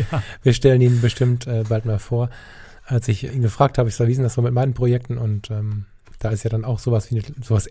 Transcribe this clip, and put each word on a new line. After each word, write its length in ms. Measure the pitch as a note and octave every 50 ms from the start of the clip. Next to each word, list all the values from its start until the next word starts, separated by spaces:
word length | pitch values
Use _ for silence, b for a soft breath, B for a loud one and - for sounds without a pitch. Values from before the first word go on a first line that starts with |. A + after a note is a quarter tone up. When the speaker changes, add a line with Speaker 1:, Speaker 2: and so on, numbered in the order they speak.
Speaker 1:
<laughs> 100 | A2 -
Ja. 100 | E3 C3 B B B B -
Speaker 2:
Wir 100 | C3 A#2+
stellen 280 | - - C3+ C3 B2+
ihn 200 | B2 B2 B2 A#2+
bestimmt, 460 | A#2+ A#2 - - B2+ B2 B2 B2 -
äh, 160 | C3 A#2 A2+ A2
bald 180 | A2 A2+ A2 A2
mal 140 | A2+ G#2+ G2
vor. 300 | - - A#2+ A#2 B2 B2 B B B B B B B B B B -
Als 240 | - B2+ A2+ - -
ich 160 | G#2 - -
ihn 160 | - C#3 C3
gefragt 360 | A#2+ G#2+ - - C#3+ C3 -
habe, 120 | - A#2+ A2
ich 60 | -
sag, 120 | - A#2+
„Wie 40 | A#2
ist 60 | B2+
denn 60 | C3+ B2+
das 120 | A2+ -
so 60 | B2
mit 120 | A#2 A#2+ B2
meinen 200 | B2 C3 C3+ A#2+
Projekten?“ 440 | A#2+ B2+ B2 A#2+ B2 - - A#2
Und, 340 | A#2+ A#2 G#2+ G#2 G2+ - -
ähm, 320 | G#2+ G#2 G#2 G#2+ G#2 G#2 G2 - - - _ - - -
da 100 | - G#2+
ist 140 | A2 G#2 -
ja 60 | A2+
dann 140 | A2+ A2+ G#2+
auch 160 | B2+ A2+ -
sowas 320 | - B2 A#2 A2 - -
wie 40 | A#2+
eine, 100 | A2 G2+ - - - -
sowas 240 | - A2 G2+ - -